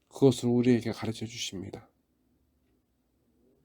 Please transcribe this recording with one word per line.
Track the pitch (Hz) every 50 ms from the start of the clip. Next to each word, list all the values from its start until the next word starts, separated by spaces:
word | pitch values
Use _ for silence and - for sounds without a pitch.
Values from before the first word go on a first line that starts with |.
| _ _
그것을 | - - 139 135 123 - - 120
우리에게 | 120 123 120 127 123 113 107 117
가르쳐 | 104 - 113 110 107 - 110
주십니다. | 113 120 - - - 101 90 95 101 - - - _ _ _ _ _ _ _ _ _ _ _ _ _ _ _ _ _ _ _ _ _ _ _ _ _ _ _ _ 117 _ 123 120 127 131 _